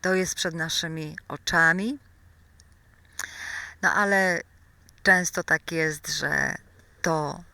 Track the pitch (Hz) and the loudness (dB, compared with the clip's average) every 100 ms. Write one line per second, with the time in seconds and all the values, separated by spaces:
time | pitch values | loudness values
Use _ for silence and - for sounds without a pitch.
0 | 185 185 185 - 185 165 160 - 165 160 | 0 0 0 -2 -4 -4 -4 -2 -4 -6
1 | 156 165 - 147 - 156 165 175 208 285 | -8 -10 -12 -10 -2 4 4 4 0 -4
2 | - _ - - - _ - - _ - | -10 _ -20 -20 -20 _ -20 -20 _ -20
3 | - - - - - - - - 190 - | -20 -12 -12 -10 -10 -10 -12 -2 0 2
4 | 202 196 185 170 - - - _ - - | 2 4 2 0 -4 -20 -20 _ -20 -2
5 | - 185 175 - - 160 - 165 156 151 | 4 6 4 -4 0 0 0 0 0 -2
6 | - 151 143 147 139 - - - - - | -6 -4 -2 0 -2 -4 -12 -20 -20 -6
7 | 180 160 147 151 175 | -2 0 -2 -6 -14